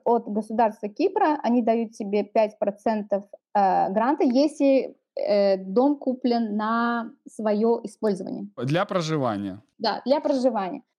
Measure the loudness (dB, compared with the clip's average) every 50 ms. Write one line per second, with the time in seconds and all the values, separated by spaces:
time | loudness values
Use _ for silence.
0 | 0 0 0 0 0 -4 -6 -6 -6 -4 0 0 0 0 0 -4 -12 -10 -4 -2
1 | -2 0 0 2 0 0 0 0 0 0 2 2 2 2 2 0 0 -4 -8 -10
2 | -6 -2 -2 -2 -2 0 0 0 0 0 0 -4 -4 -4 -4 -2 -2 -2 -2 -2
3 | -2 -2 -4 -4 -4 _ -20 -20 _ _ 0 2 2 4 4 2 0 0 0 0
4 | 0 0 2 2 2 2 4 4 2 2 2 2 4 4 4 4 2 -2 -8 _
5 | _ _ -10 -6 -2 0 2 2 4 2 2 0 -2 -2 0 2 2 2 2 0
6 | -2 -6 -4 -2 0 0 0 0 -2 -2 -2 -2 -2 -2 -2 0 0 -2 -2 -4
7 | -6 -8 -14 _ -20 -18 -10 -4 -2 0 0 2 2 2 2 0 -2 -8 -8 -4
8 | -2 -2 -2 -2 -6 -8 -10 -10 -10 -12 -8 -6 -2 0 0 0 0 0 -2 -2
9 | -2 -2 -2 0 0 0 -2 -2 -4 -6 -8 -10 -16 _ _ -4 -4 -2 -2 -2
10 | 0 0 0 2 2 0 0 2 0 0 0 0 -4 -4 -6 -10 -14 _ _